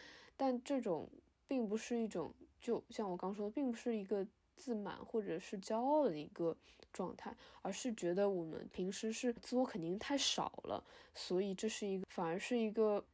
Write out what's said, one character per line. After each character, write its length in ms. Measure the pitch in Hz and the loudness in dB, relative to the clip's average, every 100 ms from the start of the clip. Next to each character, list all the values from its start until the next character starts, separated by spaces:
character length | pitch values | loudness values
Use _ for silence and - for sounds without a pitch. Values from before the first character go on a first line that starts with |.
| - - - - | -18 -18 -10 0
但 260 | 269 247 | 2 2
这 180 | - 277 | 2 0
种 280 | 226 156 - - - _ - | 2 0 -2 -12 -20 _ -2
并 200 | 269 214 | 0 2
不 80 | 220 | 0
是 220 | - 240 | 0 0
一 80 | 220 | 0
种， 260 | 180 139 - - _ | 0 -4 -6 -20 _
就 200 | - 208 - | 0 0 0
像 220 | - 202 | -2 -2
我 60 | 180 | 0
刚 180 | 190 | -2
说 120 | 202 208 | -2 -2
的， 40 | |
并 220 | 254 269 | 0 0
不 40 | 226 | 0
是 200 | 247 220 | 0 0
一 80 | |
个 200 | 190 202 190 - _ | 2 0 0 -6 _
自 220 | - - 214 | -10 -4 -2
满 200 | 196 - | -4 -6
或 160 | - 226 | -4 -2
者 200 | 196 165 | 0 -2
是 180 | - 202 | -4 -6
骄 260 | - 220 | -2 0
傲 200 | 262 302 | 4 6
的 120 | 262 151 | 4 2
一 100 | 147 | -4
个 280 | - 170 - - - - | 0 0 0 -8 -20 -10
状 240 | - 180 - | -4 -4 -6
态， 180 | - - - - | -10 -12 -16 -8
而 100 | - | -6
是 200 | 196 262 | -2 -2
觉 200 | 220 175 | 0 2
得 160 | 180 202 | 4 4
我 140 | 185 | 4
们 200 | 160 - - | 0 -6 -6
平 200 | - 180 | -2 -2
时 200 | 202 220 | 0 -2
是 200 | 220 247 233 | 0 0 0
自 140 | - 247 | 0 2
我 100 | 254 | 2
肯 140 | 196 | 0
定 160 | 165 196 | -2 -2
太 180 | - 285 | 0 2
少 360 | - - - - - | 2 2 -2 -4 -4
了， 180 | 98 - - - - | -4 -6 -18 -16 -10
所 260 | - 180 | 0 2
以 100 | 202 | 2
这 160 | 190 220 | 0 -2
是 160 | - | -2
一 140 | 202 190 | -2 -2
个， 80 | 190 | -2
反 140 | - | -2
而 140 | 165 180 | 0 0
是 180 | - 247 | 0 2
一 140 | 220 | 2
个 340 | 220 214 202 - | 4 4 4 -2